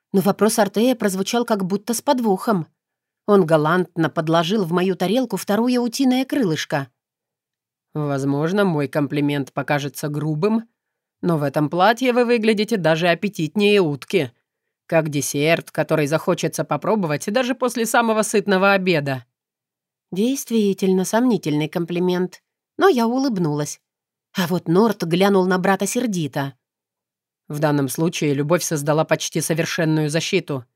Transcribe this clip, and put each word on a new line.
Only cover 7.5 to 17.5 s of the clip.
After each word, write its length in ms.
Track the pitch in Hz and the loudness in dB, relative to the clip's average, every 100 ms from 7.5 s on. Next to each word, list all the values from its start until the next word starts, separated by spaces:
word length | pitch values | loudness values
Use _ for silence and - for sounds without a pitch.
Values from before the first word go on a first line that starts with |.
| _ _ _ _ | _ _ _ _
«Возможно, 720 | 151 147 139 139 139 160 208 196 | -6 -4 -2 -2 -2 0 0 0
мой 220 | 147 139 | 0 -2
комплимент 640 | 156 139 147 143 143 131 | -2 -2 -2 -2 -2 -4
покажется 560 | - 143 147 143 - 151 | -6 -4 -4 -4 -8 -8
грубым, 580 | 147 151 151 208 226 - _ _ _ _ _ | -4 -4 -2 0 -2 -4 _ _ _ _ _
но 160 | 175 156 | 0 0
в 60 | |
этом 260 | 143 151 147 | 0 0 0
платье 420 | 175 202 233 254 | 2 2 2 0
вы 140 | 240 240 | 2 2
выглядите 520 | 240 226 208 214 220 | 2 2 0 0 0
даже 300 | 160 160 175 | 2 2 0
аппетитнее 720 | 170 202 - 151 208 208 202 | 0 -2 -4 -4 2 4 4
утки. 500 | 160 143 - 175 123 _ _ _ _ _ - | 2 -2 -2 -2 -2 _ _ _ _ _ -2
Как 220 | 165 156 | 0 0
десерт, 600 | 143 - 143 156 160 - | -2 -4 -2 0 0 -2
который 380 | - 151 156 143 | -4 -2 0 0
захочется 560 | 156 - 170 165 - | -2 -2 -2 -2 -4
попробовать 680 | 151 147 180 220 160 143 208 | -4 -4 -2 -2 -2 -4 -2
даже 220 | 240 247 | -2 -2